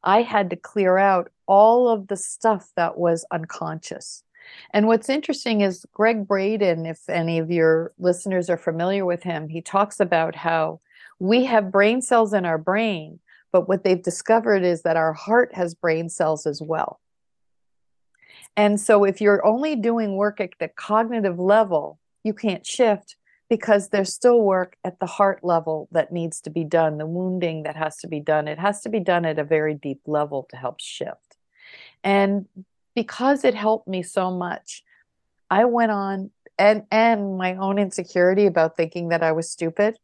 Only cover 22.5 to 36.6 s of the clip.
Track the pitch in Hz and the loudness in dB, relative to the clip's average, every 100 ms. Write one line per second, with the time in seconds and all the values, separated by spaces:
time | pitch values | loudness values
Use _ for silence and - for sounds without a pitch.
22.5 | 180 - - 233 196 _ _ _ _ _ | -4 -8 0 2 2 _ _ _ _ _
23.5 | 220 226 202 196 202 190 - 247 240 208 | -2 2 2 2 -4 -4 0 4 4 4
24.5 | 185 180 _ 185 180 180 - 196 185 180 | 0 -2 _ -10 -8 -10 0 0 0 0
25.5 | 165 160 156 - 165 - 175 165 - - | 0 0 -8 -4 -4 -2 -4 -6 -8 -8
26.5 | 160 156 165 160 151 156 175 185 185 175 | -6 0 0 0 -2 -6 -6 -4 -4 -4
27.5 | 160 151 151 160 - 180 151 147 151 151 | -6 -10 -8 -8 -8 -10 -8 -2 -2 -2
28.5 | 151 196 208 226 220 180 175 170 151 147 | -4 -4 -4 -6 -4 0 0 0 -4 0
29.5 | 156 156 151 147 139 - 151 147 139 127 | 0 0 -4 -8 -10 -4 -4 -2 -6 -10
30.5 | 131 127 - - - - - _ _ _ | -10 -10 -10 -18 -12 -12 -12 _ _ _
31.5 | _ - - - _ 196 196 196 202 196 | _ -20 -20 -20 _ 0 2 2 0 -6
32.5 | - - _ _ - 233 - 254 277 269 | -20 -20 _ _ -6 -6 -2 0 2 0
33.5 | 214 214 220 - 185 180 - 185 180 175 | 0 -2 -2 -4 -8 -4 -4 -4 -4 -6
34.5 | - - - _ _ _ _ _ _ _ | -10 -12 -20 _ _ _ _ _ _ _
35.5 | 190 240 233 226 208 196 196 190 _ - | 2 2 2 0 0 -2 -4 -8 _ -14
36.5 | - | 2